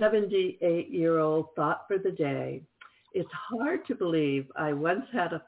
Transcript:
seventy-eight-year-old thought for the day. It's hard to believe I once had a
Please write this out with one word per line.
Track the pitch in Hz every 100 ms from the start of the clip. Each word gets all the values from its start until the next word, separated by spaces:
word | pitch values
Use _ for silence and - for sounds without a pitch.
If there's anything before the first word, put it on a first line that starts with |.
seventy-eight-year-old | 214 214 196 196 185 - 175 170 - 180 165 160 156 156 156
thought | - 151 175 -
for | 196
the | 196
day. | 165 143 135 131 139 - _ - _ _
It's | 185 -
hard | 170 - 233 285 320 -
to |
believe | - 175 160 147 139 135 -
I | 151
once | 143 165 190 254
had | 233 170
a | 160